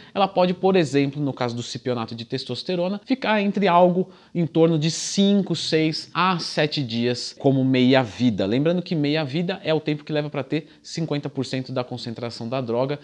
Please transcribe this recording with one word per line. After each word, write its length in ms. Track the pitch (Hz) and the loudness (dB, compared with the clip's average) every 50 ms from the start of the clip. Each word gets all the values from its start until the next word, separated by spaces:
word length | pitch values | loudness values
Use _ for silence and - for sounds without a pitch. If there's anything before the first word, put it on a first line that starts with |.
| - - - | -12 -8 -2
ela 140 | 202 196 190 | -2 0 0
pode, 260 | - 180 180 180 185 | 2 2 2 2 2
por 220 | 180 - 190 190 | 2 2 2 4
exemplo, 440 | 185 165 139 131 143 139 139 135 147 | 4 4 4 2 2 2 2 0 -2
no 120 | 147 139 131 | -4 -4 -2
caso 220 | - 127 120 117 | -2 -4 -4 -4
do 80 | 120 117 | -4 -8
cipionato 500 | - - 127 - 127 123 120 113 110 117 | -8 -8 -8 -4 -4 -4 -2 -4 -6 -8
de 100 | 113 117 | -10 -10
testosterona, 800 | - - 131 - - 123 120 - - 185 175 175 185 202 202 - | -8 -8 -8 -6 -6 -8 -8 -6 -4 -4 -2 -2 -2 -4 -4 -4
ficar 380 | - 262 262 - 208 214 214 | -4 -4 -2 0 0 0 2
entre 260 | 202 202 196 208 190 190 | 2 0 0 2 2 4
algo 420 | 170 175 180 180 175 180 185 - - - - _ - | 6 6 6 6 4 2 -2 -4 -6 -20 -18 _ -4
em 100 | 170 170 | -2 -2
torno 320 | 156 - 165 160 165 165 156 | 0 2 4 4 4 4 2
de 140 | 147 165 | 0 0
cinco, 640 | 156 - - - - - 202 196 202 202 185 - 175 | -2 -2 -6 -4 0 2 2 4 4 2 2 0 -2
seis 560 | 156 - - - 156 156 156 156 - - - - | -6 -4 0 0 2 2 0 -2 -4 -8 -6 -2
a 240 | 156 175 185 185 165 | 0 2 2 2 0
sete 460 | 170 - - - 151 - - 156 139 | -2 -4 -2 0 0 0 0 -2 -4
dias 520 | 117 110 117 120 120 123 120 - - - - | -2 -2 0 0 0 0 -2 -6 -10 -6 -2
como 260 | - 139 135 135 131 | 2 2 4 4 2
meia-vida. 800 | 131 131 127 127 123 135 131 131 107 92 - 123 127 110 92 101 | 2 4 4 6 6 6 6 4 2 0 0 2 2 2 2 0
Lembrando 380 | 95 107 127 147 165 175 180 175 | 0 0 2 2 2 0 -2 -2
que 100 | - 185 | -2 -2
meia-vida 640 | 160 143 139 147 156 160 131 123 165 180 175 190 - - | 0 0 0 0 -2 -2 -2 -2 -2 -2 -4 -4 -6 -4
é 100 | - 160 | -2 -2
o 60 | 156 | -2
tempo 240 | 156 - 151 147 - | 0 -2 -4 -4 -4
que 100 | - 156 | -4 -4
leva 160 | 147 147 147 | -4 -4 -4
para 140 | 151 151 127 | -4 -6 -6
ter 240 | - - 156 156 - - _ - | -4 -4 -4 -4 -6 -16 _ -20
cinquenta 460 | - - - 165 147 151 147 147 151 | -12 -8 -6 -4 -4 -4 -4 -4 -6
por 160 | 139 - 127 | -4 -6 -6
cento 260 | - - 131 127 - | -4 -4 -6 -6 -4
da 120 | 131 127 123 | -4 -6 -6
concentração 640 | - 127 120 - 123 113 - 127 117 113 - 117 113 | -6 -6 -10 -10 -10 -10 -8 -8 -10 -10 -10 -8 -6
da 140 | 127 135 | -6 -4
droga 380 | 127 113 113 117 131 139 147 143 | -4 -2 0 0 0 -2 -4 -6